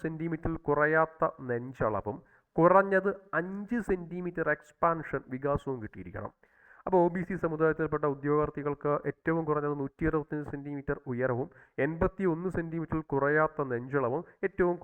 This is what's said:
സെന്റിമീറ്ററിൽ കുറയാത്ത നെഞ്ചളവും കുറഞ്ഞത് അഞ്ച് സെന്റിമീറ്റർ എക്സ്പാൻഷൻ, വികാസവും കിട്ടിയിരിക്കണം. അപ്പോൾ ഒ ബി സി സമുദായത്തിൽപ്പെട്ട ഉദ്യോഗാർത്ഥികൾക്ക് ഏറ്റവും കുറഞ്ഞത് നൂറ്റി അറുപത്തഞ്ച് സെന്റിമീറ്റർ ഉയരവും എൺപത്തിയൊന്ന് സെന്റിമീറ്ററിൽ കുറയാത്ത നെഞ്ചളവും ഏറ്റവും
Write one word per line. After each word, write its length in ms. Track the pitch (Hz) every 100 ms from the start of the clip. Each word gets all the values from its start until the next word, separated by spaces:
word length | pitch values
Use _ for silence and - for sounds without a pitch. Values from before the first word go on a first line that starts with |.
സെന്റിമീറ്ററിൽ 540 | 160 160 165 160 160 160 -
കുറയാത്ത 640 | 147 151 160 160 - 165 - 131
നെഞ്ചളവും 680 | 120 127 131 117 101 101 95 - _ _ -
കുറഞ്ഞത് 520 | 170 190 196 190 196 190 - 156
അഞ്ച് 400 | 180 196 202 240 202
സെന്റിമീറ്റർ 600 | 185 165 175 180 170 156 151
എക്സ്പാൻഷൻ, 680 | - _ 170 165 - 139 -
വികാസവും 440 | 131 139 143 - 127
കിട്ടിയിരിക്കണം. 500 | 104 98 90 101 101 - _ _ - - -
അപ്പോൾ 140 | 185 170
ഒ 40 | 180
ബി 60 | 175
സി 80 | 180
സമുദായത്തിൽപ്പെട്ട 640 | 165 156 160 156 156 151 151
ഉദ്യോഗാർത്ഥികൾക്ക് 800 | 139 143 151 147 147 143 143 147 147 147
ഏറ്റവും 320 | - - 165 151
കുറഞ്ഞത് 260 | 151 147 143
നൂറ്റി 220 | 123 - 156
അറുപത്തഞ്ച് 380 | 156 143 151 147
സെന്റിമീറ്റർ 440 | 143 143 143 139 143 -
ഉയരവും 380 | 120 127 120 160 - - - 139
എൺപത്തിയൊന്ന് 640 | 165 185 - 185 160 180 170
സെന്റിമീറ്ററിൽ 460 | 165 165 156 160 -
കുറയാത്ത 540 | 139 139 151 156 156 135
നെഞ്ചളവും 500 | 120 131 139 123 143 175 _ 196
ഏറ്റവും 280 | - 175 175